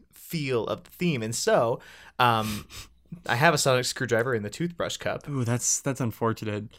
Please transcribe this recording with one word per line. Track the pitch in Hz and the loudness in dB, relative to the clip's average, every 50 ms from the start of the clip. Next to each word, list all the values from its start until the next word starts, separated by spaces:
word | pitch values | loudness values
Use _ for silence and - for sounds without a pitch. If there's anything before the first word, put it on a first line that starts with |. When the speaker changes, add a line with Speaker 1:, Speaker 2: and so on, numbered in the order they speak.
| _ _ - | _ _ -20
Speaker 1:
feel | - - - - 170 147 135 127 117 - | -20 -12 -8 -6 -4 -2 -2 0 -2 0
of | - - - 175 | -2 -4 -6 -8
the | - | -12
theme. | - - 180 175 156 127 113 | -8 -2 0 0 0 0 -2
And | 110 117 | -4 -4
so, | - - 220 220 180 127 113 127 - - - - - - - - - | -2 0 2 4 4 4 2 0 -2 -6 -12 -20 -20 -20 -8 0 2
um, | 123 120 117 110 110 107 107 104 - - - - - - _ _ _ _ - - - | 4 4 4 4 0 -2 -4 -6 -10 -12 -16 -18 -18 -18 _ _ _ _ -18 -10 -4
I | - - | -2 0
have | 120 143 170 160 | 4 4 4 4
a | 143 | 4
sonic | - 139 131 127 123 | 4 4 2 2 2
screwdriver | - - - 131 113 117 110 113 131 127 | -2 -4 -4 -2 2 2 2 2 2 0
in | 110 101 | -2 -2
the | 104 | -4
toothbrush | - - 160 175 175 - - 80 - | -6 -4 -4 -4 -4 -4 -6 -6 -6
cup. | - - 104 98 - - - | -6 -4 -4 -6 -6 -6 -6
Speaker 2:
Ooh, | 147 135 123 | -4 -2 0
that's, | 110 120 123 - - - - | 0 0 0 0 0 -2 0
that's | - 143 135 123 | -2 -2 -2 -2
unfortunate. | 135 117 110 - 117 113 110 - - 107 104 104 104 104 - | -2 -4 -2 0 0 0 0 -2 -4 -4 -4 -4 -6 -8 -12